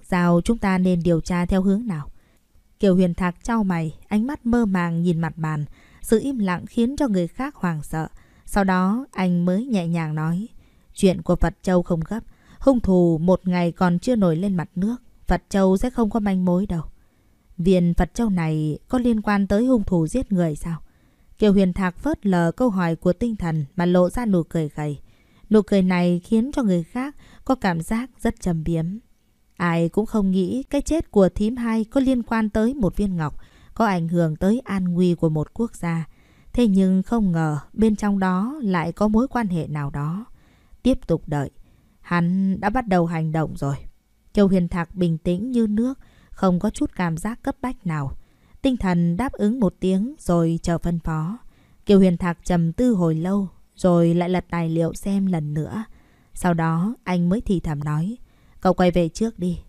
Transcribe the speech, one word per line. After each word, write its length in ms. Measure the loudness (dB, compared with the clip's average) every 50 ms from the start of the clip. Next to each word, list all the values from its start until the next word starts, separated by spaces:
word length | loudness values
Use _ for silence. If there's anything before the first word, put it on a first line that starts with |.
| -8 -4
giao 320 | -2 2 2 4 4 2 2
chúng 140 | 0 0 0
ta 200 | 0 0 0 2
nên 240 | 2 2 2 2
điều 180 | 2 2 2 2
tra 260 | 0 -2 -2 -2 0
theo 160 | 0 0 2
hướng 240 | 2 2 0 0 -2
nào? 220 | -4 -6 -8 -10 -12 -16 -20 _ _ _ _ _ _ _ _ _ _ _ 0
Kiều 140 | 2 4 4
Huyền 200 | 4 4 2 0
Thạc 220 | -2 -4 -4 -4 -6
chau 220 | -4 -2 -2 0 0
mày, 300 | 0 -2 -2 -4 -6 -8 -12 -6 -4
ánh 180 | -2 -2 -2
mắt 200 | -2 -6 -6 -2
mơ 200 | 0 2 2 2
màng 360 | 2 0 0 0 0 -2 0
nhìn 180 | 0 0 0 0
mặt 180 | -2 -4 -6 -6
bàn. 260 | -6 -4 -4 -4 -6 -8 -12 -18 -20 -20 -18 -14
Sự 180 | -2 0 0 0
im 180 | 0 -2 -4 -2
lặng 280 | -2 -2 -2 -4 -6
khiến 300 | -6 -2 -2 0 0 0
cho 120 | -2 0 0
người 200 | 0 0 -2 -2
khác 260 | -4 -8 -8 -8 -6
hoảng 280 | -4 -4 -4 -4 -4
sợ. 260 | -6 -6 -6 -6 -6 -6 -10 -16 -20 _ _ -20 -10
Sau 200 | -4 -2 0 2
đó 420 | 2 2 2 2 0 0 -2 -4 -6
anh 320 | -4 -2 0 0 2 2 2
mới 220 | 2 0 0 -2
nhẹ 220 | -2 -2 -2 0 -2
nhàng 260 | -2 -2 -2 -4 -4
nói. 340 | -2 -2 -2 -2 -4 -6 -10 -14 -20 -20 _ _ _ _ -20 -2
Chuyện 280 | 2 2 2 2 2
của 140 | 0 -2 0
Phật 180 | 2 0 0 -2 _
Châu 200 | -2 0 0 2
không 180 | 2 0 -2 -4 -4 -6
gấp. 120 | -8 -10 -10 -12 -20 _ _ -20 -16 -2
Hung 220 | 2 2 2 2
thủ 380 | 2 2 4 4 4 4 2 2
một 220 | 2 2 2 2 2
ngày 280 | 0 0 0 0 -2
còn 260 | 0 2 2 2 2 2
chưa 180 | 0 0 2
nổi 200 | 2 2 2 2
lên 180 | 0 -2 -2 -2
mặt 140 | -2 -4 -6 -4
nước. 220 | -4 -2 -2 -4 -6 -10 -18 -20 _ -2
Phật 160 | -2 -2 -2 -2 -2
Châu 280 | 0 2 4 4 4
sẽ 140 | 2 0 -2
không 200 | 0 -2 -2 0
có 100 | 0 -2
manh 240 | 0 0 0 0 2
mối 220 | 2 2 0 0
đâu. 160 | -2 -4 -6 -8 -10 -14 -20 _ _ _ _ _ _ _ _ _ -14 -10 0
Viên 360 | 2 4 4 4 4 4 2
Phật 200 | 2 0 0 0
Châu 160 | -2 -2 0
này 480 | 0 0 0 0 0 -2 -2 -2 -4 -6 _ -4
có 100 | -2 0
liên 240 | 2 0 0 0
quan 240 | 0 0 0 0 2
tới 200 | 2 2 2 4
hung 180 | 4 2 2 2
thủ 220 | 2 0 0 0
giết 260 | 0 -2 -4 -2 0
người 240 | 0 0 0 0 -2
sao? 240 | -4 -6 -6 -8 -8 -10 -16 _ _ _ _ _ _ _ _ -4 2
Kiều 140 | 4 4
Huyền 200 | 6 6 4 2
Thạc 260 | 0 -2 -2 -4 -4 -4
phớt 280 | -4 -4 -4 -2 0
lờ 260 | 0 2 2 2 2
câu 180 | 0 0 0 0
hỏi 260 | 0 0 0 0 -2
của 160 | 0 0 0
Tinh 240 | 0 0 -2 -4 -4
Thần 280 | -4 -4 -2 -2 -4 -4 -4 _
mà 100 | -2 2
lộ 240 | 4 4 4 4 2
ra 160 | 0 -2 0
nụ 160 | 0 0 0
cười 260 | 0 -2 -4 -4 -4 -4
gầy. 300 | -6 -6 -6 -6 -8 -10 -12 -20 _ _ _ _ _ _ -2 2
Nụ 120 | 2 2
cười 200 | 4 2 2 2
này 380 | 2 2 2 2 2 2 0 -2 -2
khiến 260 | 0 0 0 0 0
cho 100 | -2 -2
người 200 | 0 0 0 0
khác 340 | -2 -4 -8 -8 -8 -8 -10 -16 -20 -20 -20 -8 -4
có 100 | -2 -2
cảm 260 | 0 0 -2 -2 -2
giác 300 | -4 -4 -4 -4 -6 -8 -8 -6
rất 200 | -4 -4 -4 -2
châm 240 | -4 -4 -2 -2 -2
biếm. 200 | -2 -2 -2 -2 -4 -6 -10 -14 _ _ _ _ _ _ _ _ _ _
Ai 320 | -4 -2 0 0 0 0 0
cũng 180 | 0 -2 -2
không 240 | 0 0 0 2 2
nghĩ 320 | 2 2 0 0 -2 -6
cái 200 | -4 -4 -4 -2
chết 280 | 0 0 0 -2 -2 0
của 180 | 4 4 4 4
thím 280 | 2 0 -2 -2 -2
hai 280 | -4 -4 -2 -2 -2 -2
có 160 | -2 0 0
liên 220 | 2 2 0 -2
quan 280 | -2 -2 -2 -2 -2 0
tới 240 | 0 0 0 0 0
một 220 | 0 -2 -2 0
viên 200 | -2 -2 -2 -2
ngọc, 220 | -2 -4 -4 -6 -10 -14 -18 -20 -20 -20 -8 -2
có 120 | 0 0
ảnh 220 | 0 0 0 -2 0
hưởng 280 | 0 0 0 0 0
tới 260 | 0 0 0 0 0 -2
an 200 | -4 -4 -2 -2
nguy 300 | 0 0 2 2 2 2
của 140 | 2 0 0
một 260 | 0 -2 -4 -4 -6
quốc 220 | -6 -6 -6 -6
gia. 320 | -6 -6 -4 -4 -4 -6 -8 -14 _ _ _ _ _ _ -4
Thế 140 | 0 2 2
nhưng 360 | 4 4 4 4 4 2 2
không 300 | 0 0 0 0 0 2
ngờ 260 | 0 0 0 0 -2 -4 -8 -8
bên 240 | -2 0 2 2 2
trong 220 | 0 -2 -2 0 0
đó 400 | 0 0 0 0 -2 -4 -6 -4
lại 300 | -2 -2 -2 -2 -2 -4
có 160 | -2 -2 0 2
mối 200 | 2 2 0 0
quan 200 | -2 -4 -2 -2
hệ 180 | -2 -4 -4
nào 240 | -4 -6 -6 -6 -6
đó. 340 | -4 -4 -4 -4 -6 -8 -10 -12 -18 -20 _ _ _ _ _ _ -10 -2
Tiếp 160 | 0 0 0 0 0
tục 160 | -2 -2 -2 -2
đợi. 240 | -4 -4 -4 -4 -6 -10 -16 -20 _ _ _ _ _ _ _
Hắn 560 | -6 -2 0 0 2 2 2 2 2 0 0 -2
đã 100 | -2 -2
bắt 180 | -2 -2 0 2
đầu 180 | 2 2 2
hành 260 | 2 0 -2 -2 -2
động 240 | 0 -2 -2 -2 -4
rồi. 200 | -4 -4 -4 -4 -4 -8 -14 -18 _ _ _ _ _ _ _ 2
Kiều 140 | 4 4 4
Huyền 200 | 4 2 2 0
Thạc 260 | -2 -4 -6 -6 -4
bình 240 | -2 0 0 0 0
tĩnh 320 | -2 -2 -2 -2 -4 -2
như 160 | 0 0 0
nước, 320 | 2 2 0 0 -2 -4 -8 -14 -20 _ _ _ _
không 280 | -6 -2 0 2 2 2
có 120 | 0 -2
chút 200 | -2 -2 -4 -4 -2
cảm 200 | -4 -4 -2 -4
giác 260 | -4 -6 -8 -8 -6
cấp 140 | -6 -6 -6 -6
bách 260 | -6 -8 -8 -8 -6
nào. 300 | -6 -4 -4 -4 -6 -8 -12 -16 _ _ _ _ _ -8 -4
Tinh 140 | -2 -2 0
Thần 400 | 0 0 0 2 2 2 0 0
đáp 160 | -2 -4 -4
ứng 280 | -4 -2 -2 0 0 0
một 140 | 0 -2 -2 _
tiếng 340 | -2 0 0 0 -2 -4 -8 -6
rồi 400 | -2 0 0 2 2 0 0 -2
chờ 160 | -2 -2 -2 -2
phân 200 | -2 -4 -4 -4
phó. 400 | -4 -4 -4 -4 -4 -6 -8 -10 -14 -20 -20 _ _ _ _ -6 _
Kiều 120 | 4 6 6
Huyền 180 | 6 6 4
Thạc 220 | 0 -2 -4 -6 -4 -4
trầm 280 | -2 0 2 0 0
tư 200 | 0 0 2 2
hồi 220 | 2 2 2 0 0
lâu, 340 | 0 -2 -2 -2 -2 -2 -4 -8 -14 -20 _ _
rồi 380 | 0 2 4 4 4 4 4 2
lại 140 | 2 0 0
lật 160 | -2 -2 -4 -4
tài 180 | -4 -4 -2 -2
liệu 260 | 0 0 -2 -2 -4
xem 320 | -6 -4 -4 -2 0 0
lần 280 | 0 0 -2 -2 -4 -4
nữa. 300 | -4 -6 -6 -6 -10 -10 -12 -16 -20 _ _ _ _ _ _ -8
Sau 200 | -2 0 0 2
đó 400 | 2 0 0 0 0 0 -2 -4 -6 -6
anh 240 | -2 0 0 2 0
mới 120 | 0 0
thì 200 | 0 -2 -2 -2
thầm 240 | -2 -4 -4 -4 -4
nói, 320 | -2 -2 -2 -2 -4 -6 -10 -14 -20 _ _ _ _ -10 -2
"Cậu 140 | 0 0 2
quay 160 | 4 2 2
về 180 | 4 2 0 0
trước 300 | -2 -4 -4 -4 -4 -4
đi, 200 | -4 -4 -4 -6 -10